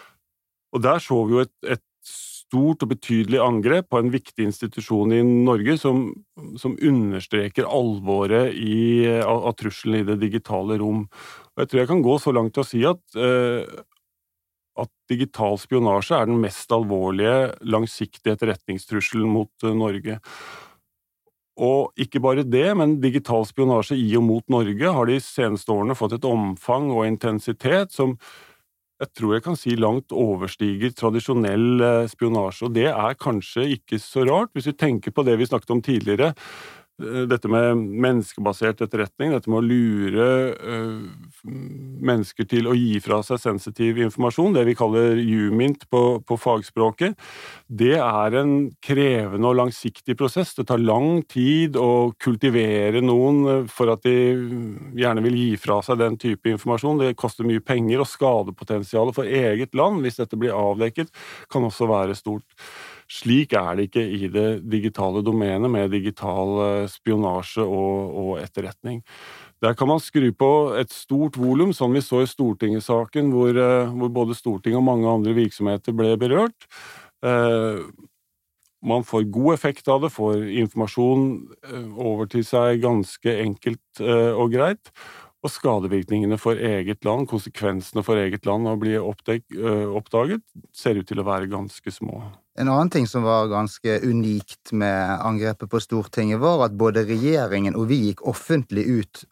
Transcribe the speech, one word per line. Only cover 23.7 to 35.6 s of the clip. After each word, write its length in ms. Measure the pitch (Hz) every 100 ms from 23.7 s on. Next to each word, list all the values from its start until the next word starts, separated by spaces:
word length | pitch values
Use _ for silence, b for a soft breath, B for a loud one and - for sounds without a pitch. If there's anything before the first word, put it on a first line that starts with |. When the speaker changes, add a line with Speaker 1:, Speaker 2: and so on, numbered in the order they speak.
| 120 104
Speaker 1:
i 220 | 135 113 117
og 80 |
mot 200 | 117 113 -
Norge 420 | 123 107 104 180
har 140 | 156 120
de 140 | 135
seneste 480 | - - 117 104 -
årene 240 | 104 110
fått 200 | 135 -
et 120 | 120 131
omfang 640 | 117 101 92 - 127 143
og 160 | 117 110
intensitet 840 | 110 117 107 - 110 127 180 196
som 260 | - 131 123 B B B B B _ _ -
jeg 140 | - -
tror 180 | 113
jeg 100 | 110
kan 120 | 165 170
si 220 | 127 117
langt 340 | 110 123 -
overstiger 800 | - 123 95 92 - 104 98 120
tradisjonell, 880 | - 117 113 113 123 107 101 120 123
eh, 260 | 120 117 117
spionasje, 540 | - 120 113 95 - 120
og 80 |
det 140 | 113 139
er 280 | 107 107 131
kanskje 640 | 135 107 - 120 143 127
ikke 160 | - 110
så 320 | - 135 127
rart 240 | 165 226
hvis 160 | 147 131
vi 60 |
tenker 420 | 143 151 117 107 123
på 80 |
det 140 | 131 113
vi 60 | 123
snakket 260 | 120